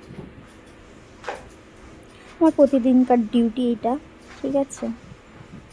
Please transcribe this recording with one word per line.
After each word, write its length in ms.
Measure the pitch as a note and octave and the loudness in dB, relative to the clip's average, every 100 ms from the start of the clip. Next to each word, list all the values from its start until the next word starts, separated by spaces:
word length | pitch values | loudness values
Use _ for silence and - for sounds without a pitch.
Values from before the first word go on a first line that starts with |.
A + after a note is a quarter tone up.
| - - - - - - - - - - - - - - - - - - - - - - - - | -20 -20 -18 -20 -20 -20 -20 -20 -20 -20 -20 -16 -14 -14 -16 -20 -20 -20 -20 -20 -20 -20 -20 0
আমার 160 | D#4+ - | 2 4
প্রতিদিনকার 640 | C#4+ C4+ B3 B3+ B3+ B3 A3 | 4 4 2 2 4 2 0
ডিউটি 300 | B3 A#3 A3 B3 | 0 0 -2 -4
এটা, 180 | A3+ A3 C#4 - - - - | -2 -4 -6 -8 -20 -20 -12
ঠিক 140 | C4+ C#4 | -4 -4
আছে? 220 | C#4 - A#3 A3+ - - - - - - - | -4 -6 -10 -10 -16 -20 -20 -20 -20 -20 -20